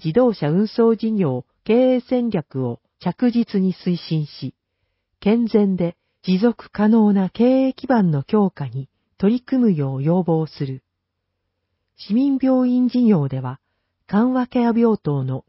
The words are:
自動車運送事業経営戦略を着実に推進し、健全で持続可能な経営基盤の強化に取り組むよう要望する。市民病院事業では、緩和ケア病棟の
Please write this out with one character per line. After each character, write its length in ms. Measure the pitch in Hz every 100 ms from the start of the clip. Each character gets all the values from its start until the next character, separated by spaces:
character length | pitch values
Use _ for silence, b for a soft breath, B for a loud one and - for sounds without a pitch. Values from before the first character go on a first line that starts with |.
自 100 | 160
動 200 | 170 254
車 180 | 208 147
運 180 | 170 214
送 280 | - 226 226
事 160 | 220
業 320 | 214 165 127 - _
経 320 | - 226 254 254
営 40 |
戦 300 | - 254 240
略 360 | 208 - 135 123
を 140 | 117 _ _
着 300 | 175 - 247
実 300 | 233 226 202
に 140 | 190
推 220 | 175 - 175
進 300 | - 160 151
し、 280 | - 131 - _ _ _ _ _ _
健 260 | 196 226 233
全 300 | 220 202 185
で 200 | 170 - _ _
持 160 | - 185
続 320 | 240 226 -
可 180 | - 214
能 240 | 226 208
な 180 | 196 185
経 380 | - 240 262 262
営 40 |
基 140 | - 254
盤 240 | 247 185
の 120 | 147
強 280 | 135 214 196
化 160 | - 135
に 220 | 123 135 _ _ -
取 180 | 190 247
り 40 |
組 240 | - 262
む 80 | 240
よ 240 | 160 139 135
う 60 |
要 200 | 143 175
望 240 | 170 160 156
す 180 | -
る。 180 | 139 131 _ _ _ _ _ _ _ _ _ _ _ -
市 180 | -
民 240 | 214 277 269
病 280 | 262 254 254
院 200 | 247 247
事 140 | 247
業 260 | 240 190 139
で 120 | 131
は、 200 | 127 123 _ _ _ _ -
緩 260 | 202 247
和 140 | 254 247
ケ 200 | 254 233
ア 60 |
病 260 | 226 233 214
棟 260 | - 143
の 200 | 131 131